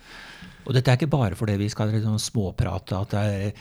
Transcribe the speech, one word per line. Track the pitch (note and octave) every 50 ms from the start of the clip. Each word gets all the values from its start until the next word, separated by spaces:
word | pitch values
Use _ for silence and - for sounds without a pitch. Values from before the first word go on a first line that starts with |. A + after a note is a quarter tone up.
| - - - - - - - - - - - - -
Og | - A2+
dette | B2+ B2 C3+
er | B2+
ikke | B2 E3 C#3
bare | D3+ C#3+ A#2+ G2 F2
fordi | - A#2 G#2+ G2+
vi | G2 G2+ G#2
skal | - - G#2+ G#2+
liksom | A2 A2 G#2+ A2 G#2+
småprate, | G#2+ - - - A2+ G2 F2 - - - F2+ F2+ F#2 - - -
at | F#2 G#2+ -
det | - G2+
er, | G#2 G#2 G2+ F#2+ G2 G#2 - -